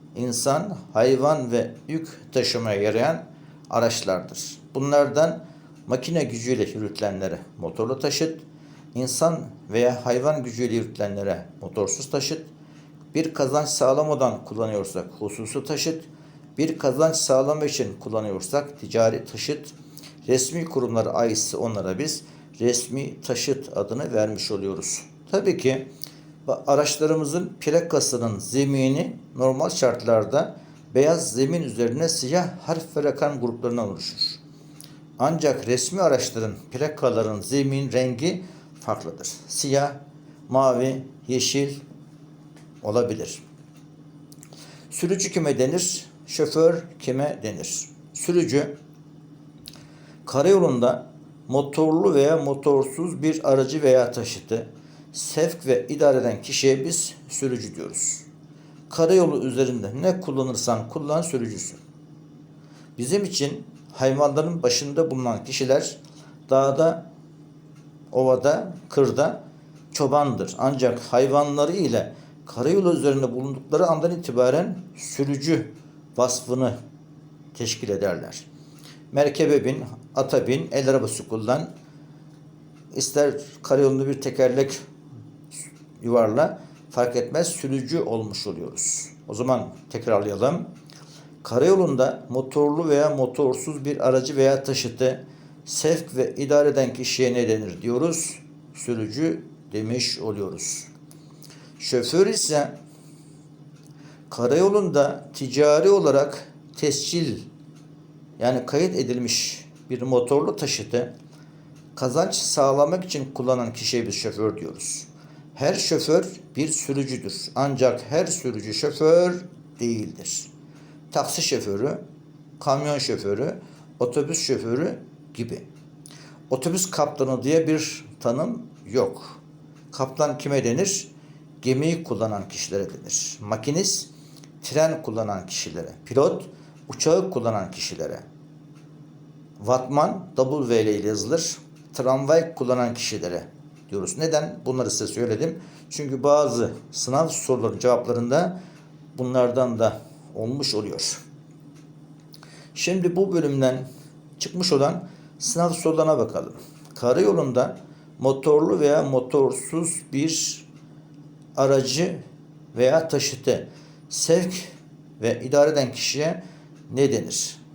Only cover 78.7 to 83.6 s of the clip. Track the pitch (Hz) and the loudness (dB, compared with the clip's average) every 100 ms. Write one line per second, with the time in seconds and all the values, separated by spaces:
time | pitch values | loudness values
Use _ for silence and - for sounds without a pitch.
78.7 | - - - - 139 147 147 147 143 127 | -20 -20 -20 -4 0 2 2 4 4 2
79.7 | - - - - - 135 131 117 139 160 | -2 -6 -14 -6 -4 0 2 2 0 0
80.7 | 135 131 135 107 - - 110 110 143 165 | 0 2 2 0 -6 -6 -4 -2 -2 -4
81.7 | - - - - - - - - - - | -12 -20 -20 -20 -20 -20 -20 -20 -20 -20
82.7 | - - - 131 147 143 - - - | -20 -12 -6 -2 2 2 0 -8 -14